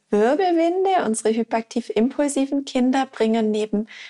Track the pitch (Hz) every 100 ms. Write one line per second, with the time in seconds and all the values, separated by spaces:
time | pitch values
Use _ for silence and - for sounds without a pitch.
0 | - 208 233 302 370 330 339 370 381 370
1 | 220 220 220 226 220 226 - 240 - 208
2 | 247 - 294 277 277 285 277 262 254 269
3 | 269 - 220 226 214 214 214 202 220 -